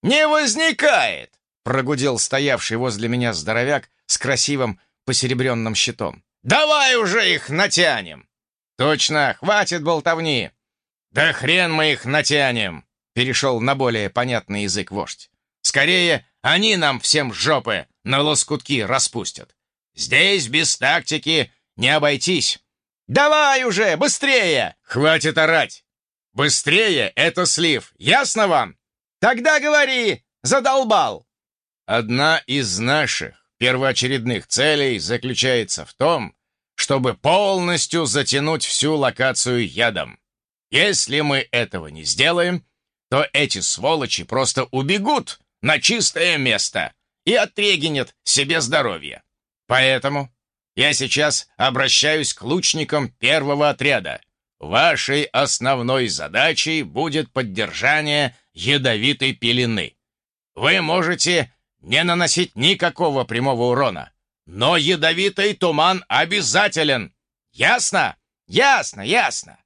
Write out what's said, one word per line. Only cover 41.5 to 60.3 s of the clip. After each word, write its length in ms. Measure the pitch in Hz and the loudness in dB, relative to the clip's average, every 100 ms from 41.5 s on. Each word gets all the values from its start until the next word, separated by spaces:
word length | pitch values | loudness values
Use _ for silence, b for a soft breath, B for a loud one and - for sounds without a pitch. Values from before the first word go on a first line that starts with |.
этого 360 | 120 113 95 78 | -4 -4 -6 -12
не 160 | 76 | -12
сделаем, 600 | 76 - 143 175 175 180 _ _ _ _ _ | -6 2 2 2 0 -2 _ _ _ _ _
то 160 | 131 147 | -2 0
эти 280 | 139 143 95 | 0 -2 -2
сволочи 640 | 87 - 127 160 123 - | -4 -2 0 0 -2 -4
просто 400 | 87 117 131 - | -4 -2 -2 -2
убегут 760 | 127 131 135 202 208 285 - - _ _ | -4 -4 -2 -2 0 -2 -2 -16 _ _
на 180 | - 156 | -2 0
чистое 600 | - 233 160 170 175 160 | 0 0 -2 0 0 0
место 540 | 131 104 - 101 80 _ _ _ | 0 0 -2 -4 -6 _ _ _
и 100 | - | 0
отрегенят 840 | 233 208 - 202 180 156 147 120 _ | 0 0 -2 0 0 0 -2 -6 _
себе 360 | - - 139 165 | -2 0 0 -2
здоровье. 600 | 123 151 127 85 71 53 _ _ _ _ _ | 0 0 0 -4 -10 -16 _ _ _ _ _
Поэтому 680 | 127 131 131 139 143 135 _ _ _ _ | 2 2 2 -2 -4 -8 _ _ _ _
я 180 | - 135 | -2 0
сейчас 560 | 143 135 - 151 143 - _ | 0 -2 0 0 -2 -6 _
обращаюсь 760 | 127 127 135 - 147 156 123 | -2 0 2 2 2 0 -2
к 100 | - | -6
лучникам 680 | 110 170 175 160 151 151 131 | -4 -2 -2 -2 -2 -2 -4
первого 580 | _ 123 156 139 143 147 | _ 0 2 0 0 0
отряда. 520 | - 139 127 85 64 _ _ _ _ | 2 0 0 -2 -12 _ _ _ _
Вашей 640 | 76 104 165 143 - 139 | -2 2 2 2 -2 -2
основной 840 | 143 123 139 - 123 135 120 131 120 | 0 0 0 0 -2 -2 0 0 -2
задачей 720 | 76 76 98 151 151 156 160 | -4 -4 0 0 0 -2 -2
будет 500 | 107 85 160 147 139 | -4 -4 -2 -2 -4
поддержание 1040 | - 120 95 101 - 120 151 151 147 139 b b | -4 -6 -4 -6 -2 0 0 0 0 -2 b b
ядовитой 800 | - 92 143 131 110 120 139 135 | -8 0 0 2 0 0 0 -2
пелены. 600 | 127 117 120 123 110 71 _ _ _ _ | -2 0 0 0 -2 -6 _ _ _ _